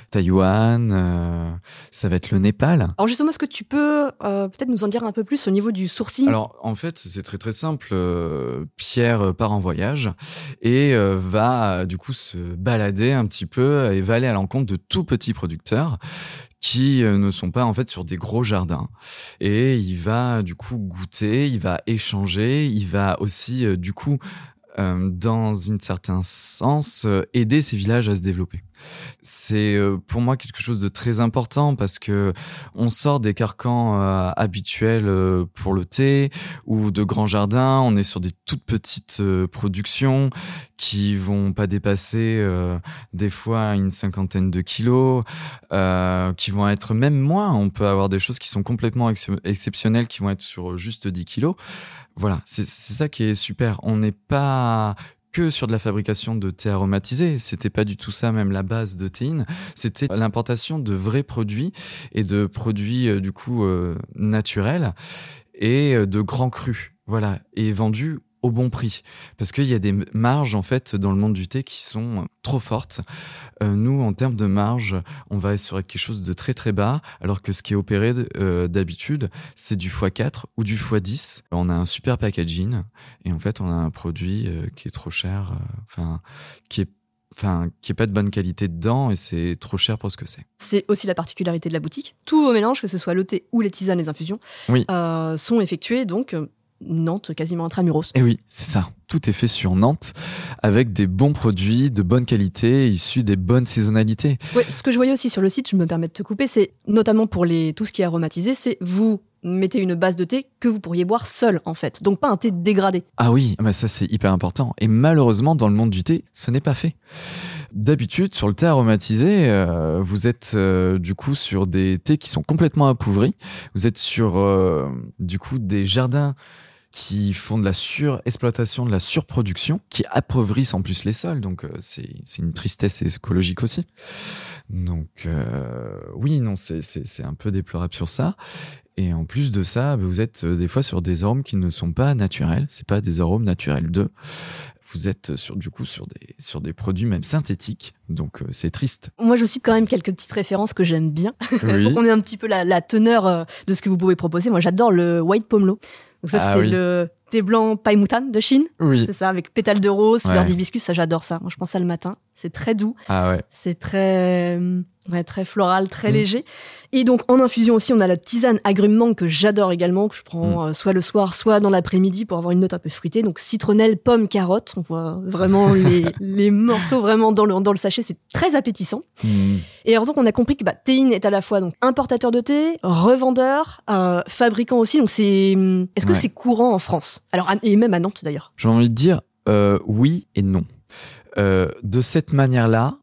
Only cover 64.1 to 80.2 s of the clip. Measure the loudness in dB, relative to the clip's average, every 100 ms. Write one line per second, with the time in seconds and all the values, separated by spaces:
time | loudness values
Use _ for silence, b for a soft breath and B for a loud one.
64.1 | -4 0 0 -2 -2 -2 0 -2 -6 B
65.1 | B B B _ -4 0 2 4 2 2
66.1 | 0 -2 0 -2 -2 -6 -6 -10 _ -6
67.1 | -2 -2 -4 -8 -4 -2 0 0 -2 -4
68.1 | -8 -12 _ -2 0 -2 -2 -6 -6 B
69.1 | B B -8 -4 -2 0 0 2 0 -2
70.1 | 0 2 2 0 -2 -2 -2 -2 -2 0
71.1 | 2 0 -2 -4 -8 -8 -10 -8 -6 -6
72.1 | -6 -8 _ -6 -4 -4 -6 -6 -10 -10
73.1 | B B B B -4 -2 0 0 0 0
74.1 | 0 -2 0 0 2 0 -2 -4 -6 B
75.1 | -16 -8 -4 -2 -2 -4 -8 -8 -8 -8
76.1 | -6 -8 -6 -6 -4 -2 -2 0 -2 B
77.1 | B -6 -4 -4 -6 -2 -2 0 0 2
78.1 | 0 -4 -2 -2 0 0 0 -2 -6 -6
79.1 | -4 -4 B B -8 -4 -4 -4 -4 -4
80.1 | -2